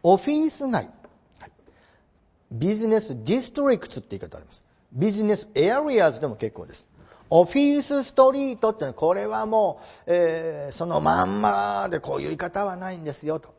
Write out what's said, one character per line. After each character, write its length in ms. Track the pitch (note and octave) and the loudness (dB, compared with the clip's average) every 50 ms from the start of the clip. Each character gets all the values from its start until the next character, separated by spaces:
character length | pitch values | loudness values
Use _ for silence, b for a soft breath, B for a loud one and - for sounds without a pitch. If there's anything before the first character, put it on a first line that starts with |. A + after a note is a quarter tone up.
オ 160 | - E3+ F#3+ | 6 4 4
フ 140 | F#3+ - D4 | 4 2 -2
ィ 180 | D4+ D4+ D#4 D#4 | 0 0 0 -2
ス 180 | - - C#4+ | -2 -4 -6
街。 220 | C4 A#3 D#3 - - - _ - - _ _ _ _ _ _ | -2 -2 -4 -4 -6 -16 _ -20 -20 _ _ _ _ _ _
は 80 | - | -20
い。 40 | - _ _ _ b b b b b b b b b b _ _ _ _ _ _ _ | -20 _ _ _ b b b b b b b b b b _ _ _ _ _ _ _
ビ 240 | A#2+ A2+ C#3 F#3 G#3+ | -6 -2 -2 0 0
ジ 120 | G#3+ A3+ | 0 0
ネ 120 | A3 A3 A3 | 2 2 2
ス 240 | G#3+ - C3 A#2+ G#2+ | 0 -2 -10 -8 -2
デ 140 | C3 G#3 | 0 0
ィ 40 | C4 | 0
ス 120 | B3 - - | 0 -4 -4
ト 160 | D4 C#4+ C#4 | 0 2 2
リ 80 | B3 | 2
ク 100 | E3+ - | 0 -2
ツ 120 | - - C3 | -12 -14 -14
っ 20 | |
て 160 | - _ G2 | -12 _ -12
言 0 | |
い 20 | F#2+ | -12
方 180 | - E2 - | -12 -14 -16
あ 20 | D#2+ | -20
り 60 | - | -20
ま 40 | - | -20
す。 140 | - - _ _ _ _ _ _ - | -20 -20 _ _ _ _ _ _ -4
ビ 180 | B2 E3+ A3 | -2 0 0
ジ 120 | G3+ G#3 A3 | 0 0 0
ネ 100 | G#3 G#3 | 0 0
ス 120 | G3 - - - | 0 -4 -4 0
エ 80 | C3+ | 2
リ 400 | D3+ F#3+ A#3+ C#4 D4+ D4+ C4 A3 | 2 4 2 0 0 2 2 4
ア 80 | F3+ D#3 | 4 4
ー 20 | |
ズ 100 | B2+ A#2 | 2 0
で 60 | D3+ | -6
も 80 | C#3 G#2+ | -8 -6
結 200 | - A2+ G#2+ - | -6 -8 -8 -8
構 80 | - E2+ | -10 -16
で 80 | - - | -16 -18
す。 140 | - - _ b b b b b b b b | -20 -20 _ b b b b b b b b
オ 160 | - E3 F3+ | 6 6 6
フ 80 | F3 - | 6 4
ィ 280 | C#4 C#4+ C#4+ C#4+ D4 | 2 4 4 2 0
ス 220 | C4 - C#4+ C#4 B3+ | 0 -2 -2 -2 -2
ス 100 | - - | 0 4
ト 180 | - C4 C4 | 6 6 6
リ 220 | C4+ C#4 C#4 C4+ B3 | 6 2 -2 -4 -2
ー 40 | |
ト 120 | G#3+ - G#3+ | 0 0 -2
っ 40 | G#3+ | 0
て 60 | - | -2
の 80 | D#3 C3+ | -6 -8
は、 40 | B2 | -4
こ 200 | - D#3 D#3+ F3+ | 0 0 0 2
れ 140 | G3 G#3 | 0 -2
は 180 | G#3+ G#3+ A3 A3 | -4 -4 -4 -4
も 340 | G#3+ A3 A3 G#3 F3 - B | 0 0 2 2 0 -2 B
う、 40 | B B B B B | B B B B B
え 640 | - F3 F3 F3 E3 D#3+ E3 D#3+ E3 D#3 D3 C#3+ C#3+ | 0 2 2 2 2 0 -2 -6 -6 -6 -8 -10 -10
ー、 20 | |
そ 140 | - - E3 | -8 -8 -6
の 140 | F3 E3 D3+ | -2 -2 0
ま 220 | D3+ D#3 E2 F2 F2+ | 2 2 2 2 2
ん 180 | - - G#3 | 0 0 0
ま 460 | G#3+ - - G3+ G3+ G3+ G2+ G2+ G3 G3 | 0 0 2 0 -2 -2 -2 -4 -4 -4
で 100 | E3+ D3+ | -6 -6
こ 160 | - - C#3+ | -6 -6 -6
う 60 | C#3+ | -6
い 40 | C#3+ | -6
う 0 | |
言 80 | D3+ D#3+ | -6 -6
い 40 | |
方 280 | D3 F3+ F3 - G3 G3+ | -6 -8 -6 -4 -6 -6
は 100 | G3 F3+ | -6 -6
な 160 | F3+ F#3 F#3 | -8 -10 -12
い 60 | F#3 | -12
ん 60 | E3+ D#3+ | -10 -10
で 80 | D3+ | -12
す 160 | C3+ - - | -12 -8 -6
よ 120 | D3+ D#3 D#3+ | -6 -6 -6
と。 140 | - - _ | -8 -16 _